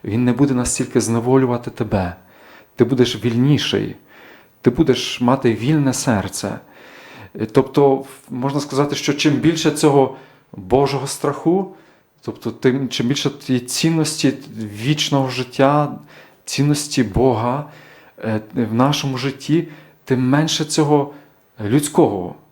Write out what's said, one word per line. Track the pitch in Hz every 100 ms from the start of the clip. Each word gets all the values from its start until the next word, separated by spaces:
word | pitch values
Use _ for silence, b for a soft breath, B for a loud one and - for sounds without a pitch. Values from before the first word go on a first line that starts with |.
він | - 110
не | 123
буде | 120 143
настільки | 127 120 - 123 127
зневолювати | 107 117 123 135 127 120 123
тебе. | - 107 104 90 90 B B B B B
Ти | -
будеш | 117 127 120 107
вільніший, | 120 117 135 143 - 104 101 101 B B B B B _
ти | 131
будеш | 143 151 120 - -
мати | 123 135 123
вільне | 107 120 156 135
серце, | 123 - 104 95 - 101 107 - B B B B B 104 104
Е, |
тобто, | 110 139 131 - 139
в-, | 135 135 - -
можна | 127 135 143
сказати, | 139 135 143
що | 135 -
чим | 147 156
більше | 123 151 160 160
цього | 143 151 139 131 B B B B
Божого | - 92 127 139 135 143
страху, | - 147 139 160 185 185 B B B B _
тобто | - - 113
тим, | 110 131 131 131
чим | - 120
більше | 117 139
тієї | - - 127
цінності | 123 - 160 160 151 - - - - 107
вічного | 110 104 120 151 - 139 131
життя, | 123 123 - 135 147 147 - B B B B
цінності | - - 143 147 - -
Бога, | 107 95 131 110 120 139 151 B B B B -
е, | 110 110 110
в | 127 110
нашому | 110 135 143 139 127
житті, | 135 135 - 160 156 B B B
тим | - 127 127
менше | 143 156 -
цього | 151 - 147 147 139 B B B _ -
людського | 104 139 - - 127 98 90 - _